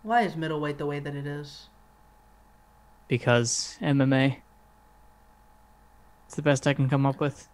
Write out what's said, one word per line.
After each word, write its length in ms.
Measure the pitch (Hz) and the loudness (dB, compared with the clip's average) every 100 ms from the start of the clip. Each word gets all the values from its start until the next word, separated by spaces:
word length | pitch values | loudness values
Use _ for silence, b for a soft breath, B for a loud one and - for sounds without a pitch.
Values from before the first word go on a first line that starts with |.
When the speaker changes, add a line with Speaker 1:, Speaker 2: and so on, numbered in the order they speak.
Speaker 1:
Why 200 | 214 240 | 2 2
is 140 | 196 160 | 2 -2
middleweight 420 | 160 151 147 147 | -4 -2 -4 -4
the 80 | 147 | -4
way 120 | 143 | -4
that 160 | 143 | -6
it 120 | 143 143 | -8 -8
is? 420 | 143 147 - - _ _ _ _ _ _ _ _ _ _ _ _ - - | -10 -12 -18 -20 _ _ _ _ _ _ _ _ _ _ _ _ -20 -4
Speaker 2:
Because 680 | 123 - 120 117 - - - | -2 4 2 2 -4 -8 -6
M 200 | 160 139 | 0 2
M 120 | 131 | 4
A. 300 | 131 135 131 - _ - _ _ _ - _ _ _ _ _ _ _ - - - _ - | 4 2 -2 -16 _ -20 _ _ _ -20 _ _ _ _ _ _ _ -20 -20 -20 _ -12
It's 100 | - | -2
the 60 | |
best 240 | 147 139 147 | 0 2 2
I 80 | |
can 140 | 139 135 | 0 2
come 160 | 139 139 | 2 2
up 140 | 135 | 0
with. 280 | 147 - - | -4 -4 -20